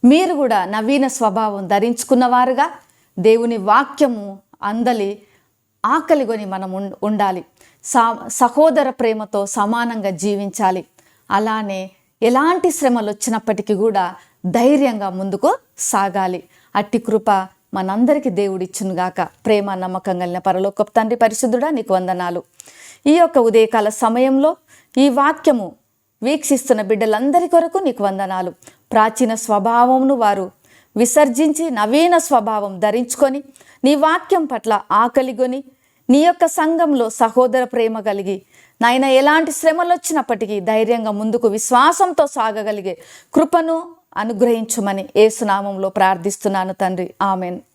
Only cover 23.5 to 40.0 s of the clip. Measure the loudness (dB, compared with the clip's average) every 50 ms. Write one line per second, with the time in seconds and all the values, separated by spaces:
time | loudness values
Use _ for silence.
23.5 | 4 4 4 4 2 0 0 0 -2 0 -2 0 2 2 2 2 2 2 2 2
24.5 | 0 _ _ _ _ _ _ _ _ 2 2 4 4 2 0 0 0 2 2 2
25.5 | 2 2 -2 -8 -14 _ _ _ _ _ _ _ _ _ -2 -2 -2 -2 0 0
26.5 | 0 0 2 0 0 0 0 -2 -2 0 0 0 0 0 0 2 2 2 2 4
27.5 | 2 2 2 2 -4 -2 -2 -2 -4 -2 -4 -4 -2 -4 -6 -6 -4 -6 -6 -8
28.5 | -10 _ _ -20 _ _ _ _ 2 2 2 2 2 -2 -2 -2 -2 -6 -2 -2
29.5 | -2 0 0 0 2 4 4 4 4 2 2 2 0 2 2 0 0 0 -4 -10
30.5 | _ _ _ _ _ _ _ _ _ 0 0 2 4 4 4 4 2 0 0 0
31.5 | 0 -2 -4 -4 -2 -2 -2 0 2 2 4 4 2 2 2 2 0 0 0 0
32.5 | -4 -4 -4 -6 -6 -2 -2 -2 0 -2 -4 -4 -2 0 0 0 0 -4 -10 -14
33.5 | _ _ _ _ _ _ 0 2 2 2 2 0 0 -2 0 0 0 0 0 -2
34.5 | -6 -6 -2 -2 -2 -2 -2 _ 0 2 2 2 2 0 0 0 -2 -4 -4 -4
35.5 | -4 -8 -10 -14 _ _ _ _ _ _ _ 2 4 4 4 4 4 2 0 0
36.5 | 0 0 0 0 2 0 0 0 2 0 -2 -2 0 -2 -2 0 2 2 2 2
37.5 | 2 0 -2 -2 -2 -2 -2 -2 -2 -4 -4 -4 -4 -4 -4 -4 -6 -6 _ _
38.5 | _ _ _ _ _ _ 0 2 2 2 2 4 4 4 4 6 4 4 2 0
39.5 | -4 0 0 0 2 2 0 0 0 -2